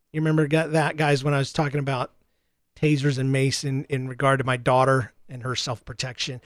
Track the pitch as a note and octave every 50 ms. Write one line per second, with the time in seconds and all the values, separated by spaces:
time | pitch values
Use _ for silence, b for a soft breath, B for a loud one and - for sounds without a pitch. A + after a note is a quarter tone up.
0 | _ _ - D#3 D#3 D#3 D#3 D#3 D#3 C#3 D#3 D#3+ E3 D3+ D#3 D#3+ D3 D3 D#3 D#3
1 | D#3 D3 C#3+ C3 C3 D3 D3 C#3 C#3 - - - D3+ C#3+ C3+ D3 C3+ C#3 C3+ B2
2 | C#3 - _ _ _ _ _ _ _ _ _ _ _ _ _ - D#3 D3+ D3+ C3+
3 | C#3 D3 C3 C3 C3 C3+ C3+ C3+ C3+ C3 B2 - - C#3 C3+ C3+ - - C#3+ B2+
4 | C3 C3 B2+ A#2+ C#3 C3+ C3+ C3 A#2+ C3 B2+ B2 A#2+ C#3 B2+ B2+ C3 C3+ C3+ C3
5 | A2 - - - - - C3+ B2 A#2 C3 A#2+ - - C#3 A#2+ - _ - A#2+ -
6 | - B2+ A#2 - - D3 B2+ B2 B